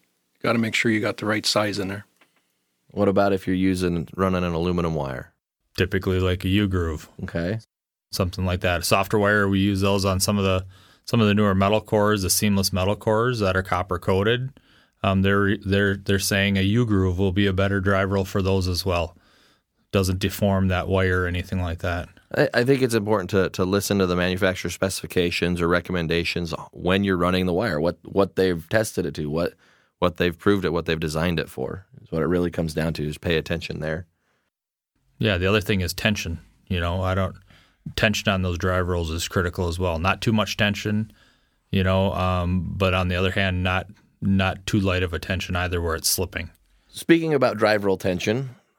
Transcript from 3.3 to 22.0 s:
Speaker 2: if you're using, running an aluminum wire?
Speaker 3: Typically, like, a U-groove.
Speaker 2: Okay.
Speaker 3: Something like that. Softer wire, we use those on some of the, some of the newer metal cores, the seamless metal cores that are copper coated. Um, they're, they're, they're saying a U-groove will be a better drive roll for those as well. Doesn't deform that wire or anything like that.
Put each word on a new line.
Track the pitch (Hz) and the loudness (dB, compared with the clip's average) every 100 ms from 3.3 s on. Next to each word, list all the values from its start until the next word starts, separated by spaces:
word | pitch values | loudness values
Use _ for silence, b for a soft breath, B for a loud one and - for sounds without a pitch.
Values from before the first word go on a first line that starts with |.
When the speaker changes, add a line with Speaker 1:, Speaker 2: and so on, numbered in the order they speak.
Speaker 2:
if | 95 - | 2 0
you're | 92 | 2
using, | 92 92 90 85 - - | 2 2 0 -2 -4 -2
running | 95 90 | 0 0
an | 87 | 0
aluminum | 82 87 87 85 | 0 0 0 0
wire? | 78 67 64 - _ _ _ _ - | -2 -4 -8 -12 _ _ _ _ -2
Speaker 3:
Typically, | 92 98 95 92 | -2 0 0 0
like, | 92 92 | 0 0
a | 95 | 2
U-groove. | 98 101 92 82 76 - - | 2 2 0 -2 -6 -10 -14
Speaker 2:
Okay. | 92 85 87 113 - _ _ _ _ | -8 -6 -4 -6 -10 _ _ _ _
Speaker 3:
Something | - 92 92 | -4 -4 -2
like | 92 90 | -2 0
that. | 90 85 | 0 0
Softer | - 101 98 110 | 2 2 2 2
wire, | 101 104 98 | 4 4 4
we | 98 | 2
use | 101 95 | 2 2
those | 98 101 | 2 2
on | 98 92 | 0 0
some | - 101 | 0 0
of | |
the, | 95 92 95 b b b | 2 0 -4 b b b
some | b 117 | b 2
of | 104 | 4
the | |
newer | 101 104 | 4 4
metal | 95 98 110 | 4 4 2
cores, | - 107 104 107 | 2 2 2 2
the | 90 | 0
seamless | - 107 98 95 | 0 2 2 0
metal | 95 95 104 | 0 -2 -2
cores | 110 110 123 117 | 0 0 0 0
that | 95 92 | 0 0
are | |
copper | 95 90 92 90 | 0 -2 -2 -4
coated. | - 95 104 123 131 - b b b b | 0 2 2 0 -4 -12 b b b b
Um, | 101 95 | 0 2
they're, | 98 101 98 107 | 4 2 2 0
they're, | 95 98 101 98 | 0 2 2 0
they're | - 98 | -2 -2
saying | - 98 98 98 | 0 2 2 2
a | |
U-groove | 98 113 117 98 92 87 | 2 2 2 2 2 0
will | 98 | 0
be | 92 101 | 2 0
a | |
better | 95 98 101 | 2 0 0
drive | 95 98 98 | 0 0 2
roll | 98 | 0
for | 95 104 | 0 -2
those | 95 95 92 | 0 0 0
as | 87 | -2
well. | 98 87 82 - b b b b b _ _ | -2 -2 -2 -8 b b b b b _ _
Doesn't | 101 95 92 | 0 2 0
deform | 101 - 101 95 95 | -2 0 0 2 2
that | 90 87 | 0 0
wire | 95 92 92 | 2 2 0
or | 90 | 0
anything | 87 - 92 | -4 -4 -4
like | 87 85 | -4 -4
that. | 92 87 | -4 -4